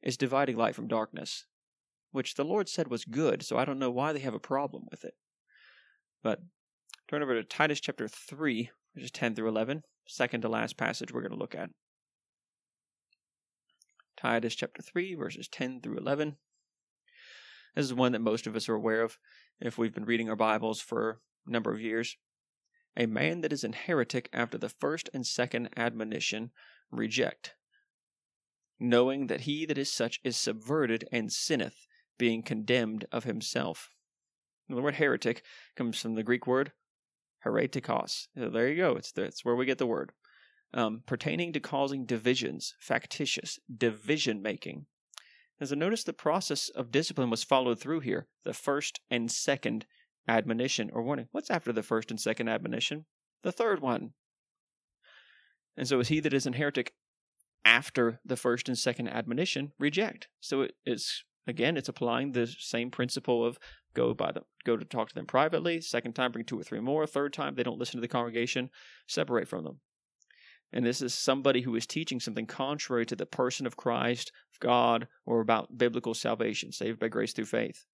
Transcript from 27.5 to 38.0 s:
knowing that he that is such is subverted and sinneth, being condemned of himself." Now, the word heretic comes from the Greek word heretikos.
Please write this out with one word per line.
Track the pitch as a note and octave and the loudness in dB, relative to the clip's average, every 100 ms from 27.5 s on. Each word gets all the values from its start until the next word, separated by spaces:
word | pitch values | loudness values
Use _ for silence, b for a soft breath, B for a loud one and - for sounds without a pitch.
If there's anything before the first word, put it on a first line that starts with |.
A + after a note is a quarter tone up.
| - _ _ _ _ _ _ _ _ _ _ _ _ | -18 _ _ _ _ _ _ _ _ _ _ _ _
knowing | A#2+ A#2+ B2+ C3+ B2+ | 6 6 6 4 0
that | - | -2
he | B2+ D3 D#3 | -2 -2 -2
that | C#3 | -2
is | C#3 | -2
such | - A#2 - | 0 -2 0
is | C3 A#2 | -4 -2
subverted | - A2 A2 D#3 B2+ A2+ - | -2 -2 -2 0 2 0 0
and | A#2+ G#2+ | -4 -2
sinneth, | - - D3 F#2+ - - b b _ | -4 0 0 -2 -6 -20 b b _
being | A#2+ A2+ | 2 2
condemned | A2+ A2 G#2+ B2 A2 A2 G#2 | -2 -6 2 2 2 -2 -4
of | A#2+ | -4
himself." | A#2+ A2 - B2 B2+ E2 - _ _ _ _ _ _ _ _ | -4 -4 -2 -2 -2 -6 -14 _ _ _ _ _ _ _ _
Now, | B2 | -2
the | |
word | C#3+ C#3+ | 0 4
heretic | D3 B2 A#2+ - B B B - | 4 4 2 0 B B B -4
comes | A#2+ A2 | -2 -2
from | A#2 A2 | -2 -2
the | |
Greek | A2 B2 B2 | 2 2 4
word | B2+ C#3 _ _ _ _ _ _ _ A#2 | 2 2 _ _ _ _ _ _ _ 0
heretikos. | A2 B2+ C3 - A#2 | 2 2 0 0 0